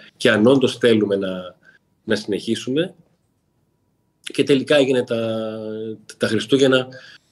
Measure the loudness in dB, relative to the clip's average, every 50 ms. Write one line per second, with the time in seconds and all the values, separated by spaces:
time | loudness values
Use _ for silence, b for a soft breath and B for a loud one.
0 | B B B 0 2 2 4 6 6 6 6 4 2 0 0 0 2 2 4 4
1 | 2 0 0 -2 -2 -4 -6 -8 -10 -14 -18 b b b b b _ _ _ _
2 | _ -4 -4 -4 -2 -4 -6 -4 -4 -4 -6 -6 -4 -4 -4 -4 -4 -6 -8 _
3 | _ _ _ _ _ _ _ _ _ _ _ _ _ _ _ _ _ _ _ _
4 | _ _ _ _ _ -6 -4 -2 0 2 0 0 2 2 2 2 2 2 0 0
5 | -2 -2 -4 -4 -4 -4 -4 -6 -6 -8 -8 -10 -10 -10 -10 -10 -10 -10 -12 -14
6 | _ -20 -8 -6 -4 -2 -2 -4 0 0 2 2 4 4 2 2 0 -4 B B
7 | B B B B _ _